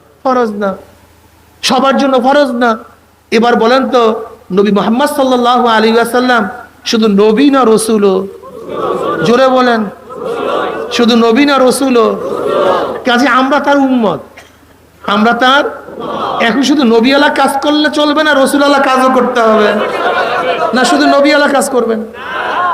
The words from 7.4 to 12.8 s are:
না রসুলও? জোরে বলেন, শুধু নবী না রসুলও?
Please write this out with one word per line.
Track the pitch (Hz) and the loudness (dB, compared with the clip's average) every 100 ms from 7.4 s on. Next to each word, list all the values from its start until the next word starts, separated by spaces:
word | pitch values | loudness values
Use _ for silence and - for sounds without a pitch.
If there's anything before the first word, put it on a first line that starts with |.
| 285 | 4
না | 269 | 4
রসুলও? | 233 220 - 220 202 190 196 - - - - - - - - - | 4 2 2 0 2 0 -4 -12 -18 -16 -12 -6 -4 -4 -4 -2
জোরে | 196 240 262 | 0 2 2
বলেন, | 254 247 226 202 - - - - - - - - - - | 2 2 0 -4 -10 -16 -12 -10 -6 -4 -4 -6 -8 -6
শুধু | - 233 233 | 0 2 4
নবী | 233 226 | 4 2
না | 294 269 | 2 2
রসুলও? | 254 247 269 240 214 196 - - - - - - | 2 2 0 2 2 -2 -6 -6 -4 -2 0 -2